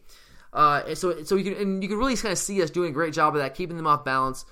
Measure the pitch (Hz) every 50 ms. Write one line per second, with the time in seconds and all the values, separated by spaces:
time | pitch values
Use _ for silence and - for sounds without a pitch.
0 | - - - - - - - - - - - 131 151 147 147 143 - - 160 156
1 | 185 180 170 156 156 - 196 196 185 202 190 - 208 196 190 190 196 185 214 208
2 | 254 269 247 - - 208 175 165 - - 202 190 170 151 147 175 175 165 135 143
3 | 170 160 151 160 156 151 147 147 139 135 - - 180 170 170 165 160 156 147 143
4 | 143 135 131 131 131 131 127 - - -